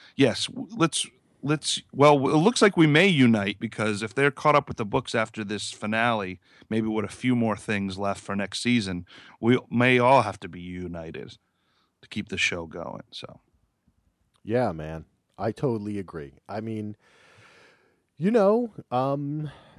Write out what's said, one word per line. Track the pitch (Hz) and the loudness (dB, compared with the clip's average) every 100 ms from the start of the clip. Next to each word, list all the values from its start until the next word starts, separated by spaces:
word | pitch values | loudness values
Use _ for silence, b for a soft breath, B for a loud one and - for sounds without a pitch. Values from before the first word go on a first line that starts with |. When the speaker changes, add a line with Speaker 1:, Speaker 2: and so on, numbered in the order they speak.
| B | B
Speaker 1:
yes, | - 127 95 - | 2 2 2 -8
w-, | - - 220 | -8 -10 0
let's, | 160 - - _ _ _ | 0 0 -8 _ _ _
let's, | 139 156 - - - | -4 -2 -2 -8 -6
well, | - 147 147 | 4 6 6
w-, | 131 | 4
it | 151 | 4
looks | 190 - | 4 4
like | 208 180 | 4 6
we | 156 | 6
may | 147 196 | 6 6
unite | 135 123 110 98 98 | 6 6 6 2 -4
because | 110 - 107 101 | -6 -2 -2 -2
if | 110 | -4
they're | - 143 | 0 0
caught | - 151 | 2 2
up | 147 - | 2 0
with | 120 | -8
the | 104 | -4
books | 135 - 120 | -4 -2 -4
after | 110 110 | -4 -6
this | 101 104 - | -8 -8 -8
finale, | - 107 113 120 110 95 90 b b b | -8 -4 0 0 0 -4 -10 b b b
maybe | 110 110 | -2 -2
with | 107 | -4
a | 101 | -6
few | - 127 | -4 -2
more | 123 113 101 | 0 0 -2
things | - 104 98 92 | -4 -4 -4 -4
left | 101 95 | -6 -6
for | - 101 | -6 -6
next | 98 - | -6 -4
season, | 120 120 95 87 87 B B B | 0 0 -2 -8 -10 B B B
we | 113 123 - | 0 0 0
may | 117 123 127 | 2 4 4
all | 123 135 | 6 4
have | 107 95 | 4 -6
to | 95 | -12
be | 90 | -12
united | 90 90 90 85 82 67 - - _ _ _ _ _ _ | -12 -10 -10 -10 -12 -12 -14 -18 _ _ _ _ _ _
to | - | -14
keep | 107 - | -12 -8
the | 92 | -4
show | - 90 82 | -2 -4 -10
going. | 85 - - - | -12 -12 -14 -16
So, | - - - _ _ _ _ _ _ _ _ _ _ | -18 -18 -20 _ _ _ _ _ _ _ _ _ _
Speaker 2:
yeah, | - 120 117 | -4 -2 0
man, | 80 78 80 - _ _ - | -4 -8 -10 -14 _ _ -8
I | 107 | -6
totally | - 143 113 104 101 | -4 -4 -4 -6 -8
agree. | 87 82 69 69 - | -10 -12 -14 _ -12
I | 104 | -10
mean, | 113 110 107 104 b b b b b b b b b b b - | -8 -8 -10 -14 b b b b b b b b b b b -4
you | 180 | 2
know, | 233 196 226 233 - - | 4 4 4 0 -10 -4
um, | 127 135 139 143 151 151 B B | -2 -2 -2 -4 -6 -8 B B